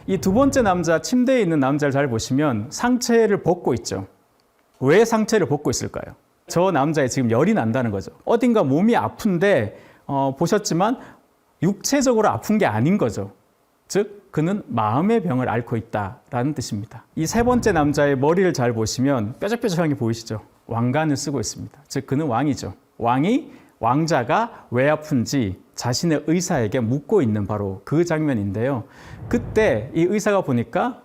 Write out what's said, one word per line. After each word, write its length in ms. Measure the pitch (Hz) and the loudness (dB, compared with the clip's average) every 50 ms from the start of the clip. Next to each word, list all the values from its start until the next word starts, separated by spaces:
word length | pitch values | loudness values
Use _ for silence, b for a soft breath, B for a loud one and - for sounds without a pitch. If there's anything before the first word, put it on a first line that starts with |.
| B | B
이 120 | - 190 185 | -4 -4 0
두 160 | - 190 190 | 0 0 2
번째 260 | 247 277 277 262 269 | 4 4 4 4 2
남자, 400 | 233 196 180 180 165 165 165 156 | 2 2 2 0 2 0 0 0
침대에 400 | - - - 247 247 262 262 247 | 0 0 0 2 2 4 4 2
있는 180 | 208 165 160 151 | 2 2 2 2
남자를 320 | 131 131 143 147 147 143 | 2 2 2 2 0 0
잘 180 | 127 139 147 139 | 2 2 0 0
보시면 560 | 117 110 - - 131 135 156 147 120 104 107 - | 0 -4 -2 -2 0 0 0 0 0 -2 -4 -8
상체를 720 | - - - 247 254 240 - - 233 226 226 214 202 185 - | -8 -4 0 0 0 0 0 2 2 4 4 4 2 0 0
벗고 300 | 156 180 180 - 185 127 | 0 -2 0 0 -2 -2
있죠. 340 | 113 - - - 98 104 - _ _ _ _ _ _ _ _ _ _ _ _ _ - | -2 -4 -6 -8 -8 -8 -10 _ _ _ _ _ _ _ _ _ _ _ _ _ -2
왜 280 | 131 131 160 202 233 | 2 4 6 6 4
상체를 420 | 226 226 220 214 - 220 214 160 117 | 4 2 0 0 2 2 0 2 0
벗고 220 | 139 147 - 151 | -2 -2 -2 -2
있을까요? 460 | 120 - - 107 - - - - - _ _ _ _ _ _ - | -2 -2 -4 -6 -8 -10 -12 -12 -16 _ _ _ _ _ _ -4
저 220 | - 165 180 190 | -2 0 0 2
남자의 380 | 175 135 139 160 156 156 139 123 | 2 2 2 2 2 0 0 0
지금 220 | - - 120 113 | 0 0 0 2
열이 240 | 113 120 156 196 226 | 2 2 2 2 2
난다는 360 | 185 117 110 113 131 123 113 | 0 0 0 -2 -2 -2 -2
거죠. 200 | 101 95 90 - - - - | -4 -6 -8 -10 -16 -12 -4
어딘가 360 | - 226 226 254 247 233 220 175 | -2 0 2 2 2 2 2 2
몸이 320 | 131 131 156 196 226 233 | 2 2 2 4 4 2
아픈데, 840 | 180 104 110 - - - 214 180 165 185 202 190 139 107 101 - B B B B B B | 2 0 -2 -6 -2 -2 0 0 2 2 4 4 2 2 -2 -6 B B B B B B
어, 280 | - 143 139 139 135 131 - | -6 -4 -2 -2 -2 -2 -2
보셨지만 600 | 175 165 220 202 208 - 151 165 190 220 262 B B B B B _ _ _ _ _ _ _ - - | -2 0 0 0 0 0 0 0 0 0 0 B B B B B _ _ _ _ _ _ _ -2 -2
육체적으로 680 | 180 202 - - - 277 294 240 262 240 220 208 180 | -2 -2 -2 -2 -2 0 2 2 2 2 4 2 2
아픈 300 | 101 113 - - 208 214 | 0 0 -2 0 2 2
게 80 | 190 | 2
아닌 320 | 131 104 107 120 156 196 202 | 2 2 2 2 2 2 2
거죠. 340 | 156 117 101 110 98 98 - _ _ _ _ _ _ _ _ _ _ - | 0 -2 -2 -4 -8 -10 -12 _ _ _ _ _ _ _ _ _ _ -4
즉, 400 | - 185 208 208 - - - _ | -2 -2 -2 -2 -6 -20 -18 _
그는 320 | - 160 151 170 202 208 - | -4 -2 -2 0 -2 -4 -6
마음의 560 | - - 117 107 107 110 135 175 208 233 226 165 | -4 -2 -2 0 2 2 2 2 2 2 2 0
병을 260 | 175 127 127 127 - | 0 -2 0 0 0
앓고 280 | 101 117 117 - 123 | -2 -4 -4 -2 -4
있다라는 800 | 113 107 - - 107 101 92 - - _ - - 123 123 147 147 | -4 -4 -4 -4 -4 -4 -6 -8 -14 _ -8 -4 -2 -2 -2 -2
뜻입니다. 500 | 139 123 - - 101 107 - - 117 - _ - | -4 -6 -6 -6 -8 -8 -10 -14 -20 -20 _ -6
이 100 | 151 160 | -4 -4
세 160 | 165 - 226 240 | -2 0 0 2
번째 300 | 247 247 240 - 226 190 | 2 2 2 2 2 2
남자의 460 | 160 147 147 139 151 143 143 139 131 | 2 2 2 2 2 2 2 2 2
머리를 340 | 135 151 170 185 190 180 143 | 2 2 4 4 2 2 2
잘 220 | - 123 123 117 | 2 0 0 0
보시면 600 | 110 110 101 - - 127 139 143 123 107 101 135 - | 0 -2 -4 -2 0 0 0 2 0 -2 -4 -6 -6
뾰족뾰족한 480 | - 202 233 233 247 220 170 160 170 156 | -4 -4 -4 -2 -2 -2 0 0 0 0
게 60 | 143 | 0
보이시죠? 480 | - 123 110 113 113 - - 113 107 - - _ _ _ | 0 -2 -2 -2 -4 -6 -10 -10 -10 -10 -14 _ _ _
왕관을 500 | - 117 113 117 123 123 151 160 156 139 | -6 -2 0 0 0 0 0 0 0 0
쓰고 240 | - - 156 139 127 | -2 -2 -4 -4 -4
있습니다. 400 | 110 - - - 104 110 - - - - | -4 -6 -8 -10 -14 -14 -16 -20 -16 -8
즉, 180 | - 139 - | -8 -8 -4
그는 200 | - 135 139 160 | -2 -2 -2 -2
왕이죠. 480 | 147 113 117 143 151 123 - - 98 101 - _ _ _ - | 0 0 0 0 0 -2 -4 -6 -12 -12 -14 _ _ _ -4
왕이 540 | 110 117 123 131 151 190 240 320 - B B B B B B B | -2 0 2 2 2 2 0 0 -2 B B B B B B B
왕자가 840 | - 117 127 151 165 156 165 139 117 117 156 202 226 233 - - - - | 0 0 2 2 2 2 0 0 0 0 0 0 0 -2 -6 -16 -14 -4
왜 200 | 117 123 135 147 | -2 0 2 2
아픈지 680 | 156 151 - - 151 123 110 - - 139 117 95 92 - - _ - | 2 0 -2 -2 -2 -2 0 0 0 -2 -2 -2 -4 -8 -14 _ -14
자신의 500 | - - 120 127 - - 170 156 139 - | -8 -4 -4 -4 -2 0 0 0 0 0
의사에게 540 | - 160 185 180 190 180 139 113 98 - 131 | 0 0 0 0 0 -2 0 0 0 0 -2
묻고 420 | 117 110 127 147 - - 226 202 143 | 0 0 -2 -2 -2 0 2 2 2
있는 240 | 113 107 107 101 | 2 0 0 -2
바로 340 | 92 107 104 101 98 95 95 - | -2 -4 -4 -4 -4 -6 -8 -6
그 200 | - 143 156 175 | -2 0 0 0
장면인데요. 800 | 170 160 156 156 147 135 107 101 101 95 107 117 135 143 110 - B B B B B B B B | 0 0 -2 -2 -2 -2 -2 -2 -4 -4 -2 -2 -2 -2 -4 -6 B B B B B B B B
그때 640 | - - 240 - - - 214 220 190 131 107 110 139 - | -4 -4 -4 -2 0 0 2 2 2 2 0 -2 -4 -2
이 80 | 165 170 | 0 0
의사가 400 | 180 208 214 - 214 202 190 180 | 2 2 0 0 0 0 0 0
보니까 580 | 151 127 120 113 - - 175 220 247 240 - | 0 0 -2 -2 -2 -2 -2 -2 -2 -4 -8